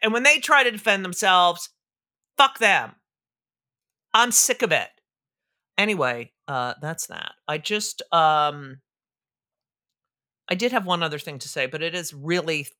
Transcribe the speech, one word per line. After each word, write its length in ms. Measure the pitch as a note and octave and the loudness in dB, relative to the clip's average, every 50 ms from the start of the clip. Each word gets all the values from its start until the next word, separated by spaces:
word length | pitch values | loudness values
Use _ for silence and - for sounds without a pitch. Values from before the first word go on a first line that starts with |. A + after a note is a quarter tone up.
and 100 | - A3 | -2 0
when 100 | A3 A#3+ | 0 2
they 160 | C4 D4 D4+ C#4+ | 4 4 4 4
try 240 | - - D4+ C#4 | 2 4 4 4
to 80 | B3+ A#3+ | 4 2
defend 340 | G#3+ G#3 - A3+ G3+ F#3+ F#3+ | -2 -2 0 0 0 0 -2
themselves, 640 | F3+ F3+ - - F#3+ F#3 F3+ F3+ F3 E3+ - - - _ _ _ _ _ _ _ _ _ _ _ _ _ - | -4 -4 0 2 4 6 6 6 4 2 -2 -8 -16 _ _ _ _ _ _ _ _ _ _ _ _ _ 4
fuck 200 | C#4 C4 - - | 4 4 2 2
them. 340 | A3+ G3+ F#3 C#3+ A2+ G#2+ - _ _ _ _ _ _ _ _ _ _ _ _ _ _ _ _ _ _ _ _ _ _ _ - | 2 2 4 2 0 -4 -10 _ _ _ _ _ _ _ _ _ _ _ _ _ _ _ _ _ _ _ _ _ _ _ 2
I'm 180 | A3 A#3+ A#3+ | 2 4 4
sick 300 | A3+ - - - B3 - | 2 2 2 2 0 0
of 100 | A#3+ F3+ | 0 0
it. 160 | D#3 A#2+ F#2 - _ _ _ _ _ _ _ _ _ _ _ _ _ _ _ _ _ | 0 0 -2 -4 _ _ _ _ _ _ _ _ _ _ _ _ _ _ _ _ _
Anyway, 560 | - G3+ G#3+ G#3 D#3+ C3+ B2 A#2+ A#2+ A#2+ - _ _ _ - | -2 0 0 0 0 -2 -2 -2 -4 -10 -14 _ _ _ -6
uh, 260 | C#3 B2+ B2 B2 - C#3+ | -4 -4 -4 -6 -8 -8
that's 260 | C#3+ D#3 E3 - - - | -10 -10 -10 -10 -12 -12
that. 240 | - - G1+ - - _ _ | -12 -12 -12 -14 -16 _ _
I 120 | - D3+ D#3 | -8 -8 -8
just, 440 | D3+ - G#3 G#3+ G#3 - - - - - | -6 -6 -6 -6 -6 -8 -10 -12 -6 0
um, 680 | E3+ E3 D#3+ D#3 D#3 D3+ D3+ D3 D3 C#3+ C#3 C3+ C3+ C3+ _ _ _ _ _ _ _ _ _ _ _ _ _ _ _ _ _ _ _ _ _ _ _ _ _ _ _ _ _ _ _ _ _ - | 2 4 4 4 4 2 0 0 -2 -6 -12 -16 -18 -20 _ _ _ _ _ _ _ _ _ _ _ _ _ _ _ _ _ _ _ _ _ _ _ _ _ _ _ _ _ _ _ _ _ -6
I 60 | F#3 | -2
did 180 | F#3 A#3 B3 | -2 -2 0
have 140 | B3+ A#3 F#3+ | 0 -2 -2
one 160 | F3+ F3+ E3+ | -2 -2 -2
other 160 | E3+ D#3 D3 C#3+ | -2 -4 -6 -8
thing 200 | - D#3+ C#3+ C3 | -12 -12 -14 -12
to 100 | - - | -12 -10
say, 180 | - D3 C3 | -6 -6 -6
but 160 | C3 D3+ D3 | -6 -6 -6
it 120 | D#3+ E3+ E3 | -6 -6 -6
is 180 | F3+ E3 - | -8 -8 -10
really 540 | D#3 C#3 C#3 D#3+ F3 F3+ D3+ E3 D#3+ D3 C3+ - - | -12 -10 -4 -2 -2 -2 -2 -2 -4 -4 -6 -10 -14